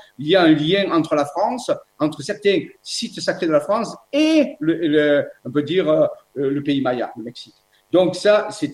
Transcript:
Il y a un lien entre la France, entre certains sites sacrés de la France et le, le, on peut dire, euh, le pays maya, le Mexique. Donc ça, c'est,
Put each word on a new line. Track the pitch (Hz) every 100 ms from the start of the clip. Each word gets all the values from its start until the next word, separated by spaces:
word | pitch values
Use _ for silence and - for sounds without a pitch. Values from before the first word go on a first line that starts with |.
| - -
Il | 147
y | 190
a |
un | 165
lien | 147 156 196 190
entre | 160 -
la | 151
France, | 143 170 226 254 - 143 - -
entre | 151 147
certains | 143 202 202 180 - -
sites | - - 226 165
sacrés | 180 185 170
de |
la | 147
France | 151 220 214 - _
et | 285 311 320 247 -
le, | 156 165
le, | 165 151 147 143 135 -
on | 127
peut | 147
dire, | 147 185 151
euh, | 156 135 - _
le | 127 135 143
pays | 143 139
maya, | 127 123 98 117
le |
Mexique. | 117 - 107 _ _ _ _
Donc | 170 180 -
ça, | 208 208 -
c'est, | - 143